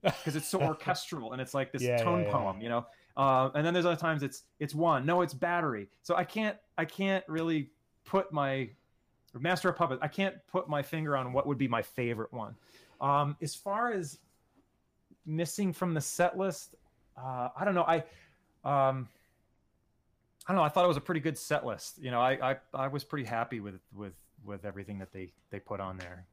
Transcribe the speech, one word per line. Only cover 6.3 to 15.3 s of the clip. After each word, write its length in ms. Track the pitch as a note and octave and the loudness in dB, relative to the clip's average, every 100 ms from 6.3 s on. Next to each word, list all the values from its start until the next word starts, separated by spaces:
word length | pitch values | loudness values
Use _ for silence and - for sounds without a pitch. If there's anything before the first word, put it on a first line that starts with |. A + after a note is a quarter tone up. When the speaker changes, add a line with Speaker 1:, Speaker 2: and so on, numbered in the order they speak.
| A3 G#3+ G3+ _ - | 0 -2 -2 _ -4
Speaker 1:
I 80 | D#3+ | -4
can't 380 | - G3 F#3+ - | -2 0 0 0
really 440 | D#3+ E3 D#3+ C3+ _ _ _ - | -2 0 0 -2 _ _ _ 0
put 260 | F#3+ F#3+ | 0 2
my, 380 | D#3 C#3 C3+ A#2+ - _ _ _ _ _ B2 | 0 0 0 -4 -8 _ _ _ _ _ -4
Master 340 | D3 F#3 F#3 | 0 2 2
of 60 | F3 | 2
Puppets, 240 | E3 C3 | 0 2
I 60 | D3 | -2
can't 280 | - G3 - _ | 0 -2 -2 _
put 200 | F#3+ D#3 | -4 0
my 140 | D3 | -2
finger 340 | C#3 D#3+ D#3 C#3 | -2 -4 0 0
on 180 | B2 | 0
what 120 | B2+ C#3 | 0 0
would 140 | C3+ | 0
be 80 | C3+ | 0
my 160 | A#2 | 0
favorite 500 | - - A#2+ A2 A2 | -2 -4 -2 -2 -6
one. 220 | B2 G#2 - _ - - _ | -8 -10 -12 _ -20 -20 _
Um, 380 | C3+ C#3+ C#3+ D3 | 2 2 2 -2
as 100 | D#3 | -8
far 380 | - G3 G3+ A#3+ | -8 -4 -2 0
as 260 | G#3 D#3 - _ _ _ _ _ _ _ _ _ - | -2 -6 -12 _ _ _ _ _ _ _ _ _ -18
missing 460 | D#3+ | -6